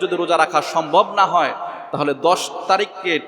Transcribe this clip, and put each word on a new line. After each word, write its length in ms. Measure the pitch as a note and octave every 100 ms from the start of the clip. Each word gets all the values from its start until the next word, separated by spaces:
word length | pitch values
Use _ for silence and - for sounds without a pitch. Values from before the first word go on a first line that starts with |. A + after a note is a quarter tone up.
যদি 140 | F#3 E3+
রোজা 220 | E3+ E3
রাখা 240 | D3+ D#3
সম্ভব 520 | C#3+ E3 D#3 D3+ - G3+
না 100 | F#3
হয়, 280 | F3 C#3 - - - -
তাহলে 220 | C#3 C#3+
দশ 360 | C3+ D#3+ F3+ - - -
তারিখকে 520 | F#3+ G#3 - F3+ D#3